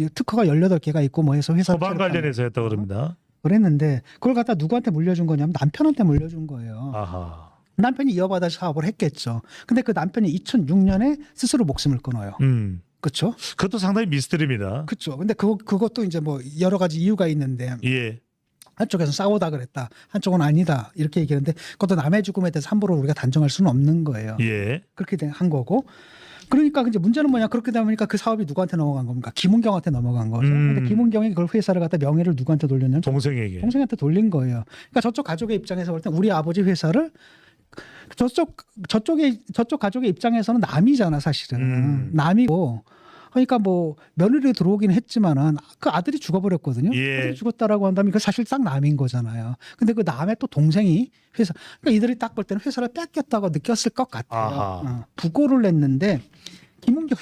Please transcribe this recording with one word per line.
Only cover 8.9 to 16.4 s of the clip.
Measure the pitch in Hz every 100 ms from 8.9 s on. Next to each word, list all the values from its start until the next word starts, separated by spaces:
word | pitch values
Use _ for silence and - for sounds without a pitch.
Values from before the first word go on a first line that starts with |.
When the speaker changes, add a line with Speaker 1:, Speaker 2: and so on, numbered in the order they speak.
| - 160 - 120 113 - - -
Speaker 1:
근데 | 247
그 | 240
남편이 | 175 175 233 190
이천육 | 185 - 240 139 190
년에 | 190 190 269 294 - -
스스로 | 240 254
목숨을 | 160 - 143 123
끊어요. | 131 117 101 -
Speaker 2:
음. | 135 120 101 90 _ _
Speaker 1:
그쵸? | 147 - 196 - - -
Speaker 2:
그것도 | 190 220
상당히 | 185 202 202
미스터리입니다. | 139 - 165 147 113 95 123 156
Speaker 1:
그쵸. | 220 156 135
근데 | 214
그거, | - 202 208
그것도 | - 196 214 233
이제 | 190 165
뭐 | 151 139